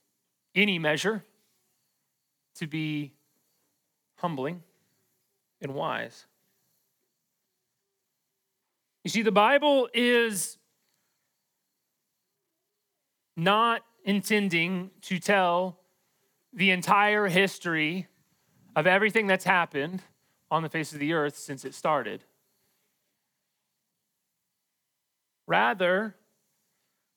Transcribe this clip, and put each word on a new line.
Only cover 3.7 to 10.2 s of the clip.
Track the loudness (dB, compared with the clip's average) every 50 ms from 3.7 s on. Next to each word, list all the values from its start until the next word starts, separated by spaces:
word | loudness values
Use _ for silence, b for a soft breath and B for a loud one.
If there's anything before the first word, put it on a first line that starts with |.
| _ _ _ _ _ _ _ _ _
humbling | _ -6 -6 -4 -4 -6 -6 -8 -10 -16 _ _ _ _ _ _ _ _ _ _ _ _ _ _ _ _ _ _ _
and | -12 -10 -8
wise. | -6 -6 -6 -6 -6 -8 -12 -14 -20 -20 _ _ _ _ _ _ _ _ _ _ _ _ _ _ _ _ _ _ _ _ _ _ _ _ _ _ _ _ _ _ _ _ _ _ _ _ _ _ _ _ _ _ _ _ _ _ _ _ _ _ _ _ _ _ _
You | -10 -6
see, | -4 -2
the | 0 2
Bible | 4 4 4 4 4 4 4 4 4 2 2 0 -2
is | 0 0 2 2 2